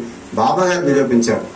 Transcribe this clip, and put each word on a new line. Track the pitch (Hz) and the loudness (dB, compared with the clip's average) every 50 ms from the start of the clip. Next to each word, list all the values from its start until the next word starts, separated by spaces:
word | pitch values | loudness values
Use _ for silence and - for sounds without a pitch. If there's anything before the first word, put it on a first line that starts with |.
| - - - - - - - | -2 -8 -14 -16 -16 -8 -4
బాబా | 107 110 - 147 180 185 | 0 0 0 2 2 2
గారు | 180 180 180 147 | 2 0 0 0
నిరూపించారు. | 143 131 139 131 120 123 117 113 113 104 - - - - | 2 2 2 2 4 2 2 2 2 0 -2 -4 -10 -14